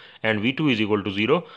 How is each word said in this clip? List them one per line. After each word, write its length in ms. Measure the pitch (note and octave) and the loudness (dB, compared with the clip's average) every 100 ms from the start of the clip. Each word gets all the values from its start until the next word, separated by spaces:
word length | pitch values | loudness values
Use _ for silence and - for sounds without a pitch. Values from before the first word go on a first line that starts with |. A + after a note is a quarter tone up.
| - - A2 | -20 -6 -2
and 100 | G#2+ | 0
वी 160 | A2+ | -2
टू 200 | C3+ D#3 | 0 0
is 100 | A2 | 0
equal 260 | G#2 G#2 G2 | 2 0 0
to 100 | G2 | -2
zero, 220 | A2 E3+ - | 0 0 -2